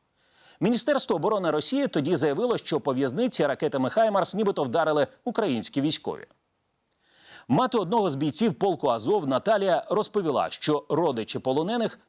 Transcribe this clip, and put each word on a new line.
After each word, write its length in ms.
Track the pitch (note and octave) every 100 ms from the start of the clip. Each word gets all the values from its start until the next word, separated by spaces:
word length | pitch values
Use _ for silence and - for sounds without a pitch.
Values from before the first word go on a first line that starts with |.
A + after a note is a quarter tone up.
| _ _ _ _ - -
Міністерство 560 | F#3+ A#3 - C4+ - F3
оборони 360 | F3 G#3+ E3+
Росії 360 | D3+ - C4 C4+
тоді 280 | E3+ C#3+ E3
заявило, 420 | D3 C#3+ B3 G3
що 220 | - D3+
по 140 | C#3
в'язниці 520 | B2+ C3+ C#3 B3 - D3
ракетами 440 | B2+ D3+ C3+ B2+
«Хаймарс» 460 | - A3+ G3+ F3 F#3
нібито 280 | G#3 F#3+
вдарили 440 | C3+ E3 D#3 D3+ C3+ -
українські 580 | - A3+ G#3 A#2 G2+ C#3+
військові. 440 | C#3+ - - D#2+ - _ _ _ _ _ _ _ _ _ - - -
Мати 300 | C#3+ B3 B3
одного 320 | E3+ A3+ F#3+
з 60 | C3+
бійців 380 | D#3 - A#3
полку 360 | - G3 E3 C#3+
Азов 380 | A#2 A#2 G#3 C#3+
Наталія 580 | B2+ G3 G#3+ G3 D#3 -
розповіла, 600 | F#3 G3+ G#3 E3 A#2+ D#2+
що 360 | - - D3 -
родичі 500 | D3 E3+ A#2+ G#2+ B2+
полонених 600 | C3 C3+ F3 A#3+ G#3+ -